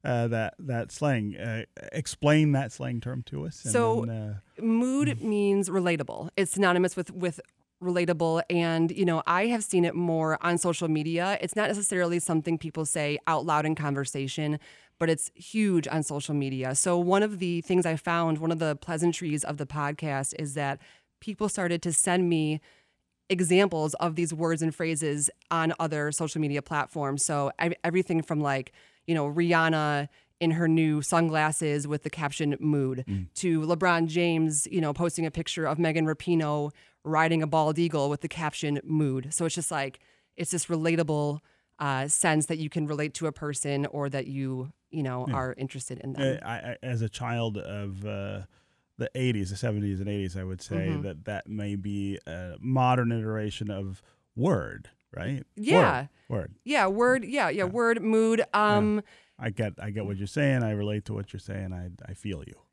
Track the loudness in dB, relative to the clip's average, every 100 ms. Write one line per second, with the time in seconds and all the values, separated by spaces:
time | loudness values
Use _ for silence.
0 | 0 0 0 0 -2 -6 -6 -4 -6 -2
1 | 0 2 -2 -4 -6 -6 -8 -14 -8 -8
2 | -6 0 4 6 6 4 0 -6 -6 -4
3 | -6 -8 -8 -8 -8 -8 0 2 4 2
4 | -2 -6 -6 -10 _ -4 0 2 2 2
5 | 0 0 -2 2 4 2 2 0 2 0
6 | -2 -8 -6 -2 -2 2 4 6 2 0
7 | -8 -4 -6 -6 -18 _ _ _ -2 0
8 | 0 2 2 0 0 0 2 2 2 2
9 | 2 2 2 2 2 0 0 2 2 2
10 | 0 2 0 0 0 0 0 -2 0 0
11 | 0 0 0 -2 -2 -2 0 0 0 0
12 | 2 0 0 0 0 -4 -4 -6 -2 -2
13 | -2 -2 0 0 2 0 0 -2 -2 -2
14 | -4 -4 -6 -4 -2 -4 -8 -20 _ _
15 | 0 0 -2 -10 -6 0 2 2 2 -2
16 | -2 -4 -2 -2 0 -2 -2 0 2 2
17 | 4 4 2 0 -2 -2 2 2 4 0
18 | 0 0 2 0 0 0 0 -2 -4 2
19 | 2 2 -2 -2 -4 -4 -6 -4 -4 -4
20 | -4 -2 -4 -6 -6 -4 -4 -4 -12 -20
21 | _ _ -10 -2 -2 0 0 0 0 0
22 | 2 4 4 4 2 -2 _ _ _ _
23 | _ _ _ 0 4 6 6 2 -2 0
24 | -2 0 -2 0 0 0 0 -2 -2 0
25 | -2 0 -2 -4 _ 0 0 0 -2 0
26 | -2 -2 -2 0 0 -2 -2 -4 -2 -4
27 | -4 -2 0 0 -2 0 -2 0 0 0
28 | 2 0 0 0 0 -2 -6 -16 -20 _
29 | -2 0 0 2 4 4 4 4 2 0
30 | -4 _ _ _ 2 4 4 6 4 2
31 | 2 4 4 2 0 0 0 0 -2 -4
32 | -4 -4 -6 0 -2 0 2 2 0 -2
33 | -4 -4 -4 -2 0 2 2 2 4 4
34 | 2 2 2 2 2 0 -2 0 0 0
35 | -2 0 -2 -4 -6 -4 -2 2 2 2
36 | 0 0 2 2 4 0 -2 -8 _ _
37 | -2 2 4 4 4 4 4 4 2 2
38 | 0 0 -4 -4 -4 -2 -2 -2 0 2
39 | 2 0 -4 -2 -2 -2 -2 -2 -4 -8
40 | _ _ _ -8 -4 -2 -2 0 2 2
41 | 2 0 0 -2 _ _ _ _ -2 0
42 | 0 2 4 4 2 -2 -4 -2 -2 -2
43 | -4 -4 -6 -4 -6 -4 -2 0 -2 -2
44 | -4 -4 -6 -6 -4 -4 -8 -14 _ -4
45 | -4 -2 -2 -2 -4 -6 -8 -8 -10 -10
46 | -8 -2 0 0 -6 -8 -8 -10 -6 -2
47 | -2 -4 -4 -2 -2 -4 -8 -8 -8 -8
48 | -8 -6 -6 -8 -12 _ _ _ _ -8
49 | -8 -2 0 0 -4 -4 -4 -2 -2 -2
50 | -2 -4 -4 -6 -8 -10 -6 -4 -2 -2
51 | -6 -8 -8 -8 -8 -6 -4 -4 -4 -4
52 | -4 -6 -8 -10 -10 -8 0 4 4 4
53 | 2 0 -2 -4 -4 -6 -6 -6 -8 -10
54 | _ _ _ -2 0 0 -2 -12 -18 _
55 | _ -8 -6 -6 -10 -6 4 6 6 2
56 | -4 _ _ -6 -6 -12 -2 2 4 4
57 | 4 4 0 0 0 0 -2 2 2 2
58 | 4 4 6 4 2 2 4 4 4 0
59 | -4 -20 _ -8 -6 -2 -4 -4 -8 -6
60 | -4 -6 -4 0 2 2 0 0 -2 -4
61 | -4 -8 -8 -12 -10 -8 -8 -8 -10 -12
62 | -14 -10 -8 -8 -10 -18 _